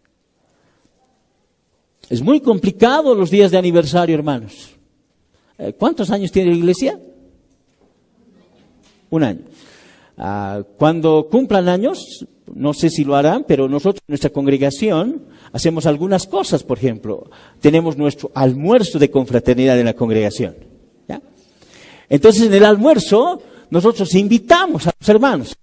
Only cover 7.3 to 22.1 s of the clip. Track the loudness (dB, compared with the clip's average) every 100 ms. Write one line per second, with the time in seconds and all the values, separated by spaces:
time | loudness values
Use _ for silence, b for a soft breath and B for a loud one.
7.3 | _ _ _ _ _ _ _ _ _ _
8.3 | _ _ _ _ _ _ _ _ -4 -2
9.3 | -4 -14 b b b b b b -12 -8
10.3 | -8 -8 -10 -12 -2 -2 0 0 0 0
11.3 | -2 0 0 0 0 -2 -6 -12 -18 -20
12.3 | _ -20 -6 -6 -2 -2 0 0 0 2
13.3 | 0 0 0 0 -2 -2 -4 -6 -6 -4
14.3 | -4 -2 0 -2 -2 -2 -2 -2 -6 -12
15.3 | b b -6 -4 -2 -2 -2 -2 -2 -2
16.3 | -6 -4 -4 -4 -4 -4 -4 -8 -10 -12
17.3 | b b _ 2 2 0 -2 -4 -4 -8
18.3 | -2 0 0 2 2 2 2 2 2 0
19.3 | 0 0 2 2 2 0 -2 -2 -2 -2
20.3 | -4 -8 -10 -20 -20 _ _ -18 -18 -18
21.3 | _ b b b b b b b